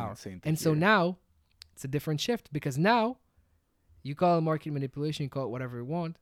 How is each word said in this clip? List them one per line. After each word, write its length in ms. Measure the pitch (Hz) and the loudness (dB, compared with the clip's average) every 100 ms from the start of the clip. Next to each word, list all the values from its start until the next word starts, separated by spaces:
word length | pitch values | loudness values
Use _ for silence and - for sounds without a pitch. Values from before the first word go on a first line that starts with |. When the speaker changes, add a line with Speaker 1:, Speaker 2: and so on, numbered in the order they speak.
Speaker 1:
power. 60 | 110 | -6
Speaker 2:
insane 280 | 101 101 90 | -10 -12 -6
to 60 | 151 | -2
Speaker 1:
And 100 | 160 | 0
so 120 | 165 | 2
Speaker 2:
hear. 80 | 156 | 4
Speaker 1:
now 380 | 185 214 175 185 _ _ _ _ - | 4 4 4 -2 _ _ _ _ -20
it's 120 | - 139 | -14 -6
a 20 | |
different 320 | 143 - 151 | -4 -2 -2
shift 320 | - 233 - | -2 -4 -4
because 260 | 147 147 131 | -6 -4 2
now 400 | 185 240 220 254 _ _ _ _ _ _ _ _ | 4 4 2 -2 _ _ _ _ _ _ _ _
you 140 | 131 143 | -12 2
call 220 | 180 170 | 4 4
it 40 | |
market 300 | 160 156 156 | 2 -2 -2
manipulation, 500 | 147 135 143 151 151 | -4 -4 -4 -4 -4
you 60 | 139 | -4
call 160 | 139 127 | -4 -6
it 40 | |
whatever 280 | 123 127 120 | -6 -6 -8
you 80 | 123 | -6
want. 320 | 170 165 165 | -4 -4 -8